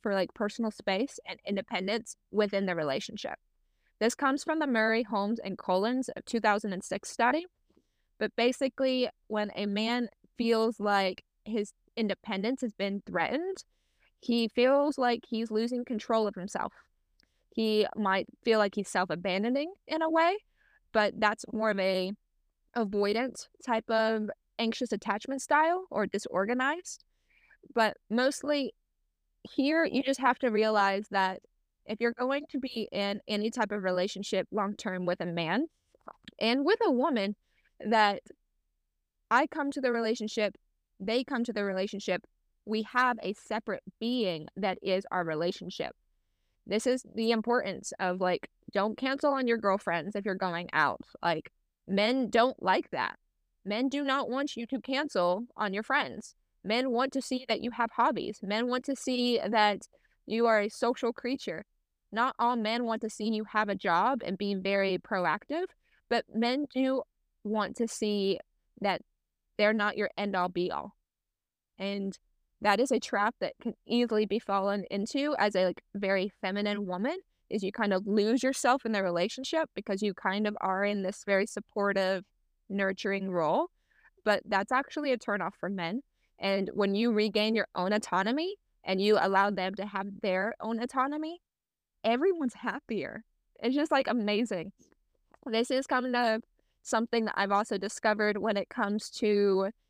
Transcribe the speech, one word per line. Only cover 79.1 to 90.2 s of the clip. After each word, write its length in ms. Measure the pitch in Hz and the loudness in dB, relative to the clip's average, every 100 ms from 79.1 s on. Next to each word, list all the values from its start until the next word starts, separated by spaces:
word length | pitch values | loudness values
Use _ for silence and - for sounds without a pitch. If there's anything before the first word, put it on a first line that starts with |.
| 170 196 - 269 320 311 | 0 -2 -4 -4 -2 -2
because 280 | - 214 196 | -6 -6 -2
you 120 | 208 | -2
kind 320 | 185 190 202 214 | -2 -2 0 -2
of 100 | 208 | -2
are 240 | 190 190 | -2 0
in 180 | 202 208 | 0 0
this 220 | 185 - - | -4 -6 0
very 200 | 190 214 | 2 2
supportive, 760 | 208 - 208 202 196 185 190 - _ _ _ - | -4 -6 -2 0 2 2 0 -6 _ _ _ -6
nurturing 600 | 202 190 190 202 196 190 | -2 0 0 -2 -2 -2
role. 380 | 175 156 214 349 _ _ _ _ _ | 0 2 2 0 _ _ _ _ _
But 180 | 214 202 - | 0 0 0
that's 260 | 196 208 | -2 2
actually 400 | 262 277 311 285 | 0 -2 -4 -2
a 60 | 247 | -2
turnoff 360 | - 202 175 - | -2 -2 -4 -6
for 100 | 180 | -6
men. 340 | 190 165 240 - _ _ _ | -4 -4 -4 -8 _ _ _
And 320 | 196 190 190 | -2 0 0
when 200 | - 196 | 0 2
you 180 | 202 240 | 2 2
regain 420 | 214 214 208 214 | 2 2 2 2
your 140 | 220 - | 0 0
own 180 | 190 185 | -2 0
autonomy 640 | 214 - 185 202 285 359 403 _ _ | 0 0 0 2 0 -4 -8 _ _
and 160 | - 190 | -2 2
you 180 | 208 214 | 4 4
allow 300 | 190 190 202 | 6 4 4
them 240 | 196 185 196 | 0 -4 -4
to 100 | 202 | -6
have 200 | 202 202 196 | -6 -8 -4